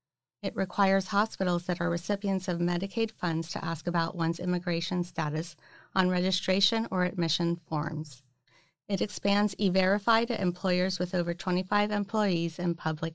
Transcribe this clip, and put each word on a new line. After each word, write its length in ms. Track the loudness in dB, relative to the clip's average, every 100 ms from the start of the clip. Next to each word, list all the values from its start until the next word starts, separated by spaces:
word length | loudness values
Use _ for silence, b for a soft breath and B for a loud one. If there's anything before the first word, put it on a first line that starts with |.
| _ _ _ _
It 140 | -6 -2
requires 500 | -2 2 4 4 2
hospitals 640 | 0 0 0 0 0 0
that 120 | -2
are 120 | 0
recipients 560 | -2 -2 -2 0 -2 -2
of 100 | 0
Medicaid 540 | 0 0 -2 -2 -4
funds 400 | -2 -2 -2 -4
to 120 | -6
ask 220 | -4 -4 -2
about 300 | 0 0 0
one's 240 | 0 0
immigration 640 | 0 0 0 -2 -2 -2
status 520 | -2 -2 -2 -2 -4 -8 B B B
on 160 | 0 2
registration 800 | 2 0 0 0 2 2 0 0
or 140 | 0
admission 560 | 0 0 0 0 0 -2 -2
forms. 540 | -4 -2 -6 -8 -12 -20 _ b b b _ -4
It 160 | -2
expands 500 | -2 -2 2 4 2 2
E-Verify 680 | 2 4 4 2 4 2 2
to 160 | 0
employers 560 | 0 0 0 2 0 -2
with 160 | -2
over 220 | 0 -2 -2
twenty-five 560 | -2 -2 0 0 2
employees 680 | 0 0 0 2 2 0 -2
in 160 | -2
public 400 | -2 -2 -2 -4